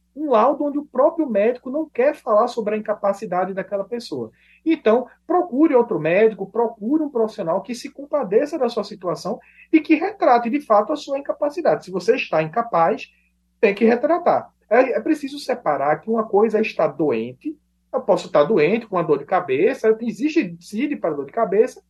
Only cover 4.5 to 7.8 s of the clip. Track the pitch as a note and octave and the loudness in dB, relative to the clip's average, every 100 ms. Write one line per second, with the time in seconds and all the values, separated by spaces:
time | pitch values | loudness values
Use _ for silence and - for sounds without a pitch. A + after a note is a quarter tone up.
4.5 | _ D#4+ D#4+ A3+ A#3+ - _ - F4+ - | _ -2 0 2 2 0 _ -2 -2 0
5.5 | B3 D#4+ B3+ - E3+ D#3 F#3 A3 F#3+ F#3+ | 2 4 4 2 -2 0 2 2 0 -8
6.5 | A3 A3+ A3+ G#3+ D#4 D4 A#3+ A3 - D#3+ | -4 -4 -4 -2 -2 -2 -2 -4 -4 -4
7.5 | F#3+ F#3+ A#3+ | -4 -6 -12